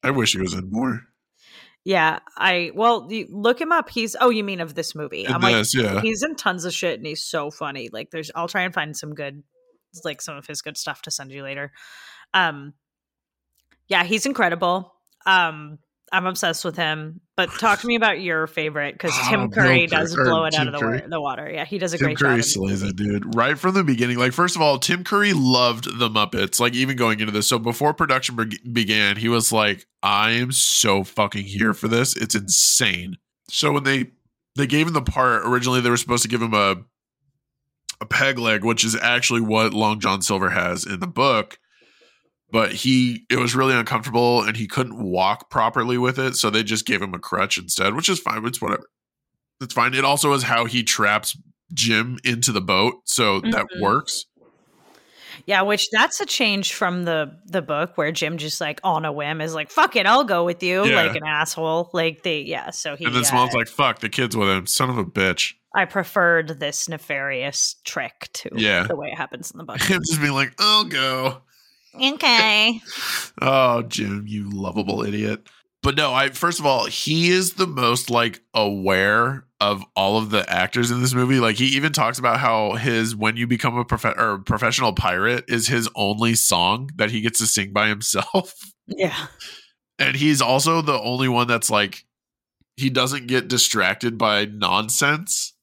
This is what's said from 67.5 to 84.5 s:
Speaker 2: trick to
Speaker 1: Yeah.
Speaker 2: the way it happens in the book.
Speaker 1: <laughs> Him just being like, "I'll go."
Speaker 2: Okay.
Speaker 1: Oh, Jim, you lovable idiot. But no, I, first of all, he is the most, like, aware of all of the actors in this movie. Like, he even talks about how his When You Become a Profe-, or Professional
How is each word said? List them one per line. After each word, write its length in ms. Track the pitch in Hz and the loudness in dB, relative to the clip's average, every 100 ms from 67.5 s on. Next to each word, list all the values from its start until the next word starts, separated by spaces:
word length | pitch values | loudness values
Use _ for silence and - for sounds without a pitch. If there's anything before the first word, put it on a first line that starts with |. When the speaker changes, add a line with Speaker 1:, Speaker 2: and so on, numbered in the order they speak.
| - - - | -2 -2 -2
Speaker 2:
trick 440 | - - 127 _ - | -10 -8 -8 _ -14
to 160 | - - 110 | -12 -10 -2
Speaker 1:
Yeah. 300 | 107 92 95 | 2 2 0
Speaker 2:
the 80 | 156 | -4
way 120 | 143 | -6
it 80 | - | -8
happens 340 | 143 - - | -10 -10 -14
in 80 | - | -16
the 60 | |
book. 160 | 160 - | -12 -4
Speaker 1:
<laughs> 0 | |
Him 200 | - 190 156 | 0 0 0
just 140 | 160 | -2
being 140 | 147 | 0
like, 180 | 135 135 - | 0 -2 0
"I'll 260 | 208 214 | 2 2
go." 580 | 214 143 131 131 131 131 _ _ _ _ _ - | 2 -2 -2 0 -2 -4 _ _ _ _ _ -4
Speaker 2:
Okay. 840 | 262 294 - 240 220 208 220 226 - - - - - - | -2 0 2 4 4 4 2 0 -8 -10 -6 -6 -8 -2
Speaker 1:
Oh, 420 | 135 135 131 120 | 2 4 4 2
Jim, 420 | 117 - 104 101 104 | -2 -4 -4 -6 -6
you 240 | 104 101 | -8 -8
lovable 520 | 101 95 92 98 101 | -6 -6 -4 -2 -2
idiot. 460 | 110 104 107 107 - _ _ _ | -2 -2 -4 -6 -10 _ _ _
But 140 | 139 139 | -2 0
no, 160 | 151 | 0
I, 180 | 127 139 | 2 0
first 280 | 131 170 170 | 0 -2 0
of 60 | 147 | 2
all, 200 | 131 - | 2 0
he 440 | - - 156 175 | -4 0 2 4
is 240 | 180 180 | 4 2
the 120 | 185 185 | -2 -2
most, 440 | 139 120 120 - | 2 2 2 2
like, 300 | 120 117 - _ | 2 2 -2 _
aware 920 | - 104 101 95 92 98 107 120 135 - _ | 0 0 2 2 4 4 4 2 -2 -12 _
of 240 | 101 101 - - | 0 0 -4 0
all 220 | 98 104 | 2 2
of 120 | 110 | 2
the 180 | 104 92 | 0 0
actors 400 | 90 95 120 120 | 0 0 2 0
in 100 | 120 | 2
this 140 | 127 | 2
movie. 240 | 123 127 131 | 2 4 4
Like, 180 | 117 107 | 4 4
he 100 | 131 135 | 2 2
even 160 | 156 | 0
talks 260 | 151 117 120 | 2 0 0
about 200 | 123 117 | 0 2
how 320 | 123 113 107 | 2 2 0
his 420 | 113 127 117 113 | 0 0 0 0
When 220 | 110 107 113 | 0 -2 0
You 100 | 117 | 0
Become 300 | 117 131 120 | 0 0 -2
a 60 | |
Profe-, 340 | 120 117 113 - | -2 -2 -2 0
or 200 | 113 101 | 0 -2
Professional 520 | - | -2